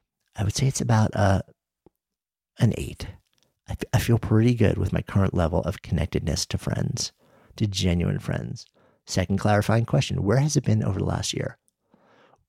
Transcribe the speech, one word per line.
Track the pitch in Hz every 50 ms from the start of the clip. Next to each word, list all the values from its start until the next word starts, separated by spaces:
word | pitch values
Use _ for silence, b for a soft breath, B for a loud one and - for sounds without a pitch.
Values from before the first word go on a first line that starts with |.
| B B _ _ _ _ -
I | - 101
would | 101 -
say | - 131
it's | 135 - -
about, | - 120 117 107 107 - -
uh, | - 104 98 95 92 - _ - _ _ _ _ _ _ - _ _ _ _ _ _ _ _ _ _ _ _ _ -
an | 123 107 -
eight. | - - - - - - - - - _ _ _ _ _ _ _ _ _ -
I, | -
f-, | - - - -
I | 98
feel | - - 117 113
pretty | - - 113 110 113 123 120
good | 113 110 95 87 92
with | 92 95 87
my | 85
current | - - - 98 98 - 85
level | 87 85 80 90 - -
of | 87 98 - -
connectedness | - - 80 82 - - - - 78 73 - -
to | - - -
friends, | - - - - - - - - - - _ b b b b b b b b
to | - 113
genuine | 104 98 95 95 92 85 87 87 95 98 98
friends. | - - - - - - - - - b b b b b b b b
Second | - - - 92 - 98 95
clarifying | - 104 104 101 101 - 110 117 117
question, | - - 143 - - 92 90 92
where | 98 113 131
has | 143 156 147
it | 147 -
been | - 110 107 -
over | - 95 95
the | 95
last | 92 - - - - -
year? | - - - - _ _ _ _ _ b b b b b b b b b b b b b